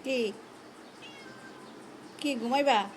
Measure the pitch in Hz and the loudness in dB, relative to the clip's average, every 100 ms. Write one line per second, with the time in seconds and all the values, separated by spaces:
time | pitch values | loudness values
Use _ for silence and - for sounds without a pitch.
0 | 262 262 220 196 - - - - - - | 2 2 2 -2 -12 -18 -18 -18 -18 -16
1 | - - - - - - - - - - | -16 -16 -16 -16 -16 -16 -16 -16 -16 -16
2 | - - 294 262 233 269 277 226 202 | -16 -4 -2 0 2 4 6 6 4